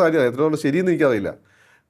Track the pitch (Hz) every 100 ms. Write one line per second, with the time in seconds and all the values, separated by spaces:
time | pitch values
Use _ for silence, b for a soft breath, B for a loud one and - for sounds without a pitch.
0 | 165 160 123 123 156 151 143 160 185 156
1 | 147 110 90 76 b b b b b